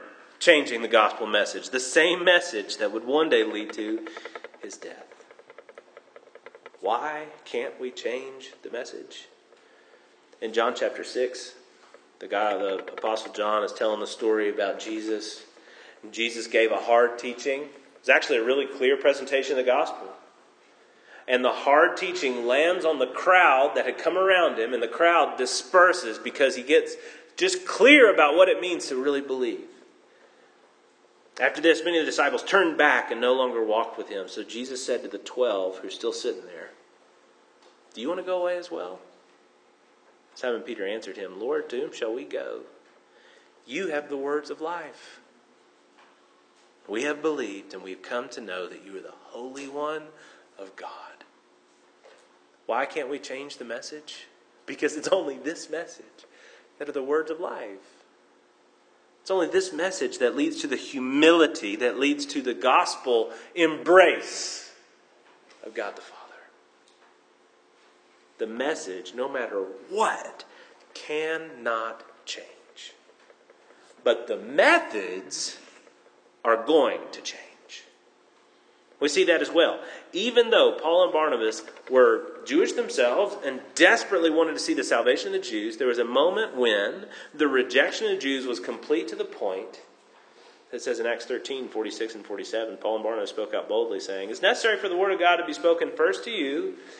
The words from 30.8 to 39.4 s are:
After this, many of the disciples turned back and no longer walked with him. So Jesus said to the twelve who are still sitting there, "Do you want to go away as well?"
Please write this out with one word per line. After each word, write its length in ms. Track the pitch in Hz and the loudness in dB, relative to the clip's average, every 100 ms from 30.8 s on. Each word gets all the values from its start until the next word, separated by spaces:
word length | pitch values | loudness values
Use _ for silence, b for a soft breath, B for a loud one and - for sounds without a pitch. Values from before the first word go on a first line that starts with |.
| _ _ _ _ _ - | _ _ _ _ _ -2
After 220 | 131 147 | -2 2
this, 240 | 160 156 170 | 4 4 2
many 140 | 170 | 0
of 60 | 143 | 0
the 60 | |
disciples 320 | 135 143 123 | 2 0 0
turned 340 | - 196 175 151 | 2 4 4 4
back 320 | 147 127 - | 4 4 0
and 120 | 117 | 0
no 120 | 123 | 2
longer 300 | 131 127 117 | 2 2 0
walked 340 | 110 110 110 - | 0 0 0 -6
with 120 | - | -8
him. 180 | 104 90 | -8 -8
So 160 | - | -10
Jesus 420 | 101 110 127 131 - | -10 -10 -8 -8 -4
said 180 | 120 | -4
to 40 | - | -6
the 120 | 98 | -12
twelve 580 | - - 123 98 92 92 | -8 -2 0 0 -2 -6
who 100 | 98 | -12
are 20 | |
still 220 | - 113 | -6 -6
sitting 340 | - 123 92 90 | -4 -6 -6 -10
there, 260 | 82 87 - _ _ _ _ _ _ _ _ _ _ _ | -16 -16 -20 _ _ _ _ _ _ _ _ _ _ _
"Do 80 | - | -10
you 80 | 123 | -8
want 100 | 180 | -6
to 60 | 180 | -4
go 160 | 180 | -2
away 160 | 175 180 | -2 -4
as 120 | 170 | -8
well?" 300 | - 180 185 - _ _ _ | -10 -10 -14 -20 _ _ _